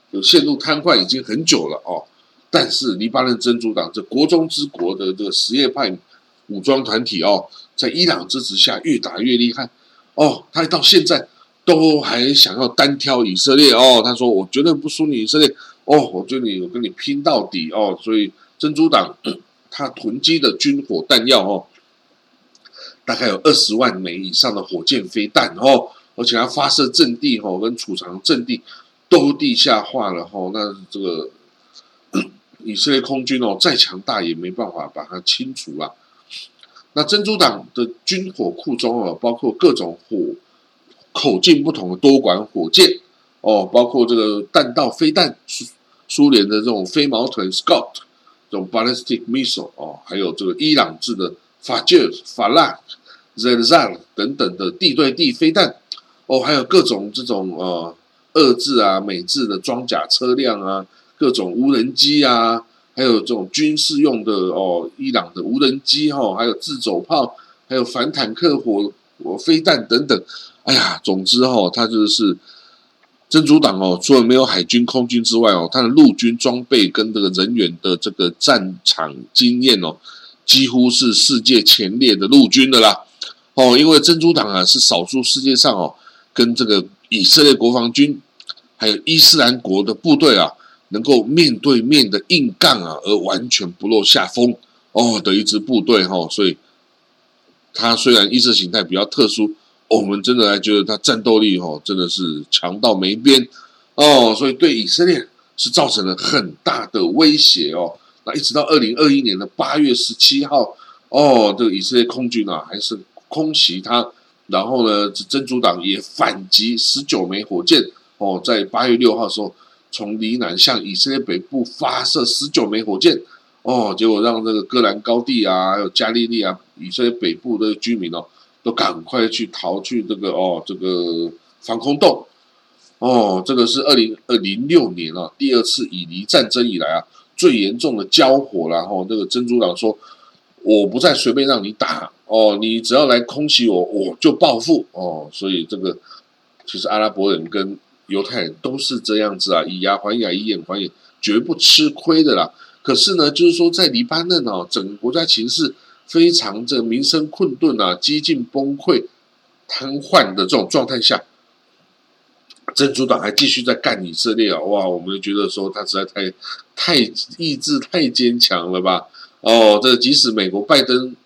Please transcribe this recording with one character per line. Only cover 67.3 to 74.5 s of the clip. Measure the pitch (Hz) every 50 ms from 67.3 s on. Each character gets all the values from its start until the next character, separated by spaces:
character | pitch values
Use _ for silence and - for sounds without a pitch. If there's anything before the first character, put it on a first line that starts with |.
| - - - _ _ _ _ -
还 | 131
有 | 131 120
反 | 123 - 127 123 151
坦 | - 139 127 107 113
克 | - 175 165 143
火， | 120 110 120 104 101 101 101 - _ _ _ _ - -
火 | - 95
飞 | - - - 160 160
弹 | 160 175 156 135 110
等 | - 113 135 147
等。 | 139 123 92 - - - - - - _ _ _
哎 | - 135
呀， | 123 - - - - -
总 | 104 95 95 95
之 | - 113 123 127
哈， | 131 127 113 95 90
他 | - 117 117
就 | 110 113 110 107
是 | 104 - - 110 98 - - _ - - - _ _ _ _ _ _ _ _ _ _ _ _ _ _
真 | - 156 156
主 | 139 147 156
党 | 151 113 98 95
哦， | 95 92 90 90
除 | - - 139
了 | 127 117
没 | 117 127
有 | 131 131
海 | 123